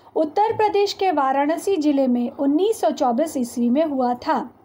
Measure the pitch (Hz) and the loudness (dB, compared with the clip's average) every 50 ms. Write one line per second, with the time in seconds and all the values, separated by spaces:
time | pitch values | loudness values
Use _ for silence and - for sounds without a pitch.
0 | - - - - 320 302 - 403 415 453 453 - 427 415 392 403 403 392 - - | -20 -6 -2 -2 -2 0 0 0 0 0 2 0 0 2 2 2 0 0 0 -2
1 | 392 370 320 294 269 262 269 277 285 294 330 339 - 403 392 320 285 302 285 269 | 0 0 2 2 0 0 2 0 0 0 -2 -2 -2 -2 -2 0 2 2 2 2
2 | 269 254 240 240 240 240 - - 277 277 285 320 381 453 440 - 427 320 294 302 | 2 2 2 0 0 -4 -4 -2 0 2 2 2 2 0 0 0 -2 -2 0 0
3 | 294 247 233 233 320 320 - 294 240 233 - 240 240 240 240 294 330 311 285 262 | 0 0 0 0 -2 -2 -2 -4 -6 -4 -4 -2 0 2 2 2 0 0 0 -2
4 | 247 240 247 240 - 311 311 233 - 247 - _ _ | -2 -2 -2 -4 -2 -2 -2 -2 -4 -6 -12 _ _